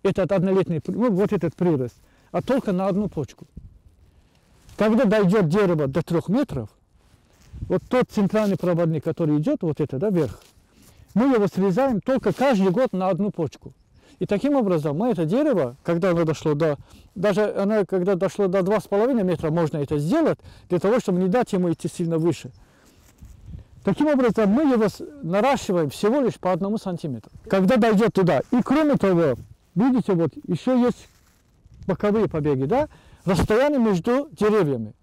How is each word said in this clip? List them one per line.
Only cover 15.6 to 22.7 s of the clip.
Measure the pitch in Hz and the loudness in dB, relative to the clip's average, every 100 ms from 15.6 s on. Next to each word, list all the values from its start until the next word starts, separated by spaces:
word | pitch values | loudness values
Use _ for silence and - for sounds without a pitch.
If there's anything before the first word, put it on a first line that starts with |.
| 127 127 | -2 -6
когда | - 170 185 | -4 -2 0
оно | 170 | 0
дошло | 160 147 160 | 0 -2 -2
до, | 147 160 143 - - - | 0 0 -2 -10 -20 -18
даже | - 202 202 208 | -2 0 0 0
оно, | - 196 214 185 | 0 0 0 0
когда | 190 175 185 | 0 0 0
дошло | 190 - 196 | -2 0 0
до | 196 | 0
два | 180 208 | 0 -2
с | - | 0
половиной | 202 233 240 | 0 2 0
метра, | 185 165 160 | 0 -2 -2
можно | 165 160 156 | 0 -2 -2
это | 139 151 | -4 -2
сделать, | 151 302 285 151 - - - | 0 2 2 -2 -8 -20 -4
для | 175 | 0
того, | 190 240 | 2 0
чтобы | - 180 | 0 0
не | 185 | 2
дать | 247 226 | 0 0
ему | 190 180 | 0 0
идти | 160 165 | -2 -6
сильно | - 170 165 | -6 -2 0
выше. | 170 - 127 - _ | 0 -2 -10 -20 _